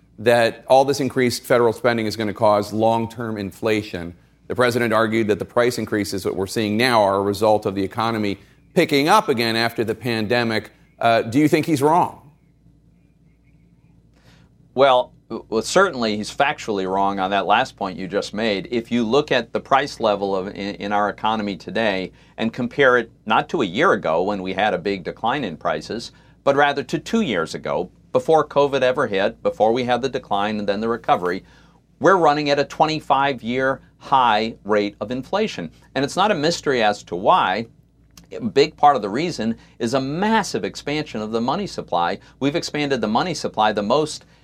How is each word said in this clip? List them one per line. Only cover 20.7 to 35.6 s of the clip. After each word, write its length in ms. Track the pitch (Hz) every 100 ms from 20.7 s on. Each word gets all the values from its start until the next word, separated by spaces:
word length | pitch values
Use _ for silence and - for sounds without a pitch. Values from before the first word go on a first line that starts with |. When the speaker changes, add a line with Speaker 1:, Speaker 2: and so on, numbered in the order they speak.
Speaker 2:
in 180 | - 101
our 160 | 104 101
economy 480 | 95 107 110 104 92
today 560 | - 95 110 95 90 - _ -
and 160 | 113
compare 460 | - 120 - 135 123
it 120 | 113 _
not 240 | 107 117 -
to 140 | 175
a 40 | 101
year 260 | 98 185
ago 300 | 113 80 82
when 200 | 95 101
we 100 | 92
had 220 | 95 104
a 40 | 90
big 260 | 98 98
decline 380 | 82 - 113 143
in 140 | 107 78
prices, 560 | 87 78 - 107 - - _ _
but 100 | 139
rather 300 | 139 147 139
to 140 | - 160
two 240 | - 226
years 320 | 175 92 80
ago, 360 | 76 71 73 92 _ _
before 340 | 127 143 160 147
covid 360 | 143 143 135
ever 240 | 127 131 117
hit, 360 | 95 107 -
before 300 | 101 - 110
we 120 | 123
had 180 | 123 123
the 60 | 127
decline 500 | 131 - 101 104 107
and 100 | 101
then 140 | 101
the 60 | 113
recovery, 560 | 117 - 131 87 90 - - - _ _ _
we're 200 | 151 190
running 320 | 160 147 147
at 80 | 143
a 60 |
twenty-five-year 1160 | 143 - 156 156 - 135 139 127 110 123 131 131 - _
high 580 | - 135 123 107 110 -
rate 320 | 98 104 104 -
of 100 | 107
inflation. 600 | 127 131 196 220 -